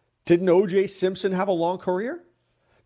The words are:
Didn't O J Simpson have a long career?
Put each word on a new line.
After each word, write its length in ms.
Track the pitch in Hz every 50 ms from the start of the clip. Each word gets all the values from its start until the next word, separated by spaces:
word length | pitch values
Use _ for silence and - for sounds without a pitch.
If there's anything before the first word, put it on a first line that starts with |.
| _ _ _ _ _
Didn't 240 | - 170 175 190 180
O 160 | 165 185 208
J 220 | 190 196 196 196
Simpson 460 | 196 - - 185 190 190 185 - 196 190
have 140 | 180 196
a 60 | 202 190
long 240 | 165 165 170 185
career? 460 | 185 - 190 180 180 214 247 339 349 - _ _ _ _ _ _ _ _ _ _ _ _